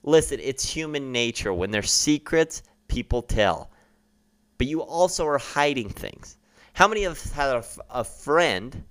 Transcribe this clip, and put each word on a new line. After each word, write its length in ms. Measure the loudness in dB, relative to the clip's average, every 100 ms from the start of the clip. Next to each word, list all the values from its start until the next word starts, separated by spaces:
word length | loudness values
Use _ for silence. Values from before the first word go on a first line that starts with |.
Listen, 380 | 6 4 4 -4
it's 260 | -4 -4 -6
human 440 | -6 -6 -6 -2
nature. 420 | 0 0 -2 -2
When 160 | -2 0
there's 220 | -2 0
secrets, 720 | 0 2 0 2 2 2 -2 -18 _ -6
people 340 | -6 -2 -4
tell. 480 | 0 2 2 0 -8 _ _ _ _ _ _ _ _ _
But 80 | -2
you 160 | -2
also 460 | -4 2 2 2 0
are 100 | 0
hiding 520 | 0 0 2 0 -6
things. 480 | -10 -12 -12 -20 -20 _ _ -18
How 140 | 4 4
many 160 | 4
of 80 | -4
us 200 | -6 -8
have 200 | -2 0
a 40 | 0
f-, 220 | -4 -18 -8
a 140 | -6
friend 840 | -6 -8 2 4 4 0 -6 -14 -16